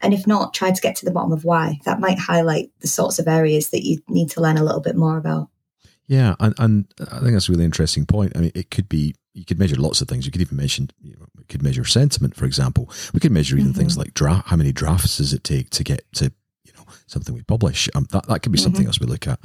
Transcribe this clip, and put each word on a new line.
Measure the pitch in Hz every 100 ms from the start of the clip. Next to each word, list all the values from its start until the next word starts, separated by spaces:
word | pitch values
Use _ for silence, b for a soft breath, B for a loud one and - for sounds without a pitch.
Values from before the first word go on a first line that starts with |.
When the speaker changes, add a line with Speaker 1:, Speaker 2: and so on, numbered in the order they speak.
Speaker 1:
And | -
if | 196 208
not, | 202 185
try | - 185
to | 185
get | - -
to |
the | 180
bottom | 175 175
of | 160
why. | 165 165 156 147
That | - -
might | 190 185
highlight | - 170 165 151 - _
the | 165
sorts | - - -
of | 160
areas | 160 156 151 -
that | - -
you | 160 -
need | 170 165
to | -
learn | 160 156
a |
little | 156 147
bit | 160 160
more | 160 160
about. | 156 156 156 _ _ _ b b -
Speaker 2:
Yeah, | 135 117 -
and, | 107 -
and | 113 104 98 -
I | - -
think | 127
that's | 107 -
a |
really | 87
interesting | 82 - 78 -
point. | 73 104 98 -
I |
mean, | 85 90
it | -
could | - 95
be, | 80 76 - _
you | -
could | 87 85
measure | 95 67
lots | 71 -
of | -
things. | 64 67
You |
could | 87
even | 85 69
mention, | 69 - 67 _
you | -
know, | - - -
we |
could | - -
measure | - 64
sentiment, | - 117 143 - 67
for | -
example. | 65 69 65 - - B B
We | -
could | 156
measure | 90 73 69
even | 67
Speaker 1:
Mm-hmm. | -
Speaker 2:
things | - -
like | -
dra-, | - 71 92
how | - 85
many | 71
drafts | 65 78 87 - -
does | 69
it | 67
take | - 69 62
to | -
get | - - -
to, | - 135 - _ _
you | _ _
know, | B B _
something | 135 - 120
we |
publish? | - 110 90 - -
Um, | 143 131
that, | 98 -
that | 95
could | -
be | 82
something | 95 90
Speaker 1:
Mm-hmm. | -
Speaker 2:
else | -
we | 60
look | 60 -
at. | 65